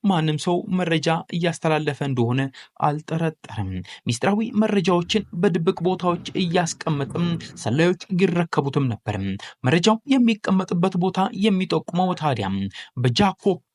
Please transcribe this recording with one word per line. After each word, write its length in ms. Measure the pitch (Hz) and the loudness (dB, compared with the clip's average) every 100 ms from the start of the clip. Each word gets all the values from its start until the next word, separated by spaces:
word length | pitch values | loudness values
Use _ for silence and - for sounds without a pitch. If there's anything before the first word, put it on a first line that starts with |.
ማንም 340 | 202 175 156 151 | 2 2 2 0
ሰው 160 | - 175 - | 0 -2 0
መረጃ 340 | 185 180 165 165 165 - | -2 0 0 2 -2 -2
እያስተላለፈ 680 | 175 170 160 160 151 151 139 | -2 -2 0 0 0 0 -2
እንደሆነ 380 | 143 127 117 127 135 - - _ | -2 0 2 2 -2 -6 -20 _
አልጠረጠረም። 880 | 151 151 - 165 165 156 - 113 95 92 87 - - | -2 0 -4 -2 -2 -4 -12 -8 -6 -6 -10 -8 -4
ሚስጥራዊ 340 | 117 - 208 226 208 | 0 0 0 0 0
መረጃዎችን 680 | 220 208 185 175 175 214 - 170 | 2 2 2 0 0 -2 -2 0
በድብቅ 400 | 196 175 165 190 | 0 2 0 0
ቦታዎች 420 | 175 185 180 175 - - | -2 0 0 -2 -4 -4
እያስቀመጠም 840 | 180 175 165 - - 143 131 165 175 170 - - | 0 0 0 -4 -4 -2 -2 -2 -2 -2 -8 -8
ሰላዮች 420 | - 131 170 185 - | -2 2 2 2 -2
ይረከቡትም 760 | 180 190 170 170 - 139 143 135 | 2 2 2 0 0 0 0 -2
ነበር። 280 | 107 - 101 98 98 - - | -2 -6 -4 -4 -6 -10 -4
መረጃው 340 | 123 165 190 220 - | 2 4 4 0 2
የሚቀመጥበት 840 | 269 240 220 - 190 185 180 185 190 | 2 4 2 0 0 0 0 0 0
ቦታ 120 | 185 185 190 185 | 0 0 -2 0
የሚጠቁመው 680 | 214 185 185 160 - 175 185 170 | 0 2 0 -2 -2 -2 -2 0
ታዲያ 280 | 156 117 98 98 98 - - - | -2 0 -2 -2 -4 -8 -14 -2
በጃኮብ 600 | 127 120 202 - 202 180 _ | 0 4 2 2 0 0 _